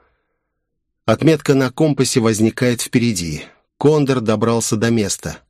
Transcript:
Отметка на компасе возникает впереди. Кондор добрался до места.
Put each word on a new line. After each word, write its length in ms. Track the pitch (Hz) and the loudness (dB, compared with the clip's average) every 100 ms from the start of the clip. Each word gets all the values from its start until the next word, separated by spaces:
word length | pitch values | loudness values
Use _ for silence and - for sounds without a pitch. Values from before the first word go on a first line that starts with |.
| _ _ _ _ _ _ _ _ _ _ | _ _ _ _ _ _ _ _ _ _
Отметка 500 | - 110 151 151 - | -4 2 2 2 2
на 160 | 135 127 | 0 0
компасе 500 | - 160 139 123 123 | 0 0 0 0 0
возникает 600 | 113 107 110 - 123 117 | 0 2 0 2 -2 -2
впереди. 640 | - 127 120 95 82 73 - _ _ _ | -2 0 0 -2 -6 -8 -12 _ _ _
Кондор 380 | 143 151 135 127 | 2 2 2 0
добрался 560 | 110 107 117 117 - 107 | 0 0 0 -2 -2 -2
до 140 | 120 | 0
места. 480 | 117 98 - - 78 | 0 -2 -6 -10 -14